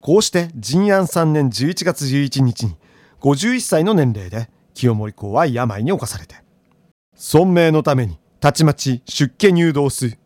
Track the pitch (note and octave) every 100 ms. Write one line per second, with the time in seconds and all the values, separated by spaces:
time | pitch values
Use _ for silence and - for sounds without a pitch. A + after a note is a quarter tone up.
0 | - F3+ A3 F3+ E3+ D#3 G#2 D3+ G3+ G3
1 | F3+ - D#3+ D3+ C#3 G2+ C#3 F#3 F3 E3+
2 | C#3+ C#3 C#3 C3+ C3 A2+ A2 E2 _ _
3 | _ _ C#3 C#3 G#3 B3 - E3+ F3 G#3+
4 | C3+ G#2+ F2+ G#2 A#2 _ _ - B2 A2
5 | G#2+ - G#2 A2 E3 A#2 B2 G2+ B2 F#3+
6 | A#2 - - - _ _ _ _ _ _
7 | _ _ - D3+ F#3 F3 E3 D#3 D3+ C3+
8 | A#2 E2 _ _ D3 - D#3 C#3 - B2
9 | - - C#3 _ G#3 F3 E3+ C#3+ C#3+ -
10 | B2 A2+